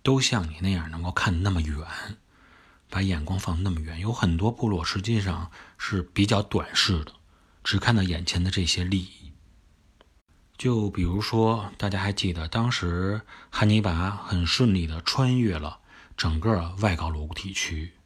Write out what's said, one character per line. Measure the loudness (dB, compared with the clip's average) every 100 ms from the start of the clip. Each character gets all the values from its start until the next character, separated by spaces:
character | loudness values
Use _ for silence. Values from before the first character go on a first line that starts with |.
都 | 4 2
像 | 2 0 -2
你 | -2
那 | -2
样 | 0 -4
能 | -6
够 | -4
看 | 0 0 2
那 | 2
么 | 0
远， | -2 -4 -8 -12 -12 -14 _ _ -20 -20 _ _ _
把 | 0
眼 | 0 0 -2
光 | -2
放 | -2 0
那 | 0
么 | -2
远。 | -6 -4
有 | -4
很 | 0 2 4
多 | 2
部 | 2 0
落 | 0 -2
实 | -4
际 | 0 0
上 | 0 -4 -8 -14 -20 -10
是 | -2 -2
比 | -2 0 4
较 | 2
短 | 2 -2 0
视 | 0 2 0
的， | -2 -14 _ _ _ _ -2
只 | 0
看 | 4
到 | 4
眼 | 2 -2 -2
前 | 0
的 | 0
这 | 0 0
些 | 0 0
利 | 0
益。 | -2 -14 -20 -20 -20 _ _ _ _ _ _ _ _ _ _ -4
就 | -2 0 0
比 | 0
如 | 0 0
说， | 0 2 2 2 -4 -4
大 | -2
家 | 0
还 | -2
记 | 0 -2
得 | -2 -2
当 | 0 0
时 | 0 -2 -2 -2 -4 -8 -20 -10
汉 | 2 4
尼 | 6
拔 | 4 0 -2
很 | -4 -4 -2 0
顺 | 4 4
利 | 4 0
地 | -4
穿 | -4 0 2 4
越 | 2 0
了 | -6 -10 _ -20 -18 -4
整 | 0 2
个 | 2 2 0 0
外 | 0 2
高 | -2
卢 | -4 -6
地 | -8 -8
区 | -6 -4 -6 -8 _